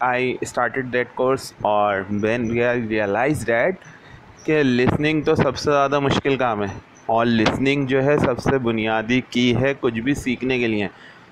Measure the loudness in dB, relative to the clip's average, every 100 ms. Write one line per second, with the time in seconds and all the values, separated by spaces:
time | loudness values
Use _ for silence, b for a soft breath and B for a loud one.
0 | -2 0 -2 -4 -6 -2 -2 -2 -4 -2
1 | -4 -2 0 0 -4 -4 0 2 2 0
2 | -4 -2 0 0 -2 0 0 0 -2 -2
3 | 0 0 0 -2 0 0 0 -2 -10 B
4 | B B -20 -10 -2 2 4 4 2 2
5 | 0 0 0 2 0 0 0 2 2 2
6 | 2 0 0 0 0 -2 -4 -8 -18 -14
7 | -2 2 2 2 2 0 0 0 0 0
8 | 2 2 0 -2 0 0 0 0 0 -2
9 | 0 -2 0 0 2 2 0 0 -2 -2
10 | -2 -2 -2 -2 -2 0 0 0 -2 B
11 | B B B